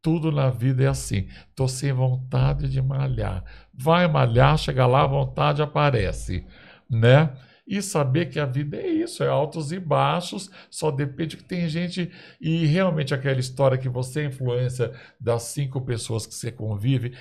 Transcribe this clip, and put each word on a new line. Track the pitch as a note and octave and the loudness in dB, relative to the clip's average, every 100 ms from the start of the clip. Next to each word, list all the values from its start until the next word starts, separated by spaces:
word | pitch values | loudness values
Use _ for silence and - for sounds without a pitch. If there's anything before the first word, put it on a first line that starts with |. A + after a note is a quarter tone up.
Tudo | - E3 D#3 | 0 0 0
na | D3 C3+ | 0 0
vida | C3 B2+ C3 | 2 0 2
é | C3+ | 2
assim. | C3+ - G#2+ F#2+ - - | 0 -2 -4 -4 -10 -20
"Tô | - C3 | -4 -2
sem | B2+ C#3 | 0 -2
vontade | B2+ C3 B2+ - C3+ C3 C#3+ C#3+ | 0 0 0 -2 0 2 2 0
de | C3+ | 0
malhar." | C3 C3+ C3+ A#2 G2+ F#2+ - - - | 0 0 -2 -2 -2 -4 -8 -16 -20
Vai | - C3+ E3 F3+ | -6 2 4 4
malhar, | D3+ B2 A2+ C3 D3+ | 4 4 6 6 4
chega | - C3+ B2 | 0 2 4
lá, | C3 | 4
a | D3+ | 4
vontade | C#3 C3+ - D3 D3 | 2 -2 0 0 2
aparece, | D3 D3+ D3 B2 F#2 - - F2+ - - - - _ | 0 2 2 2 0 -2 -6 -6 -8 -20 -20 -20 _
né? | A2+ A#2 C3+ D#3+ - - _ - | 2 8 8 6 -2 -20 _ -6
E | G3 | -6
saber | G3 D#3+ C3+ C3 F3 | -2 0 2 2 0
que | - | -2
a | C#3+ | -2
vida | B2+ D3+ F#3+ | -2 -4 -6
é | F#4+ | -4
isso, | D#4+ E4+ - | -2 -4 -2
é | C#3 | 0
altos | C3+ D3+ E3+ C#3+ | 0 -2 -4 -6
e | F3+ | -8
baixos, | F3 C#3 C#3 E3 F3 G#3 - - - | -2 0 2 0 -4 -10 -12 -20 -18
só | - D#3 | -4 -4
depende | C#3 C#3+ C3+ D#3+ - | -2 -4 -4 -8 -8
que | |
tem | - F3+ E3+ | -10 -4 -4
gente, | D#3 F3 F#3 E3 - - - | -4 -6 -6 -8 -8 -20 -10
e | D3+ D#3+ D#3+ | -2 2 2
realmente | D#3+ F#3+ D#3 C3+ | 4 2 0 -2
aquela | C#3+ C#3 C3+ | -2 0 -2
história | B2+ - C#3 C3 | -2 0 2 2
que | C3 | -2
você | B2 B2+ D3+ | -4 -6 -4
é | D3 | -6
influência | C3 B2+ B2 B2+ B2+ A#2 - - _ | -4 -2 0 -2 0 -4 -4 -20 _
das | G#2+ A#2 | -2 -2
cinco | - - C#3 C3 | -2 -6 -4 -4
pessoas | B2 A#2 - A2 - | -4 -6 -4 -6 -6
que | |
você | - A#2+ | -10 -10
convive, | - G#2+ G#2 A2+ C3+ A#2+ - | -6 -6 -2 2 2 0 -10